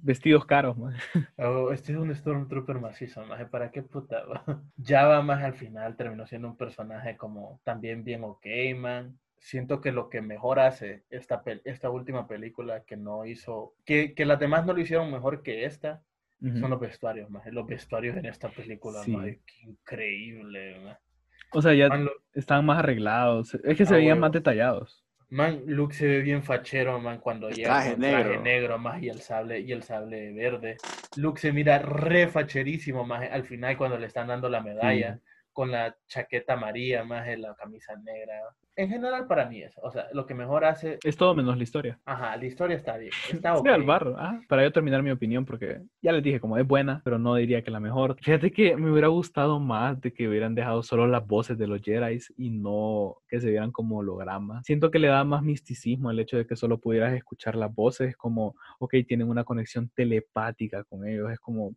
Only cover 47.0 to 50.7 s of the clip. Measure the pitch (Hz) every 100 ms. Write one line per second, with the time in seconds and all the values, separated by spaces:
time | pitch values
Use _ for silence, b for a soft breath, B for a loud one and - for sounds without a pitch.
47 | 123 117 120 120 120 117 113 110 107 131
48 | 131 131 - 156 175 208 196 151 160 151
49 | 156 170 170 147 143 147 135 110 127 135
50 | 123 - 110 107 110 113 120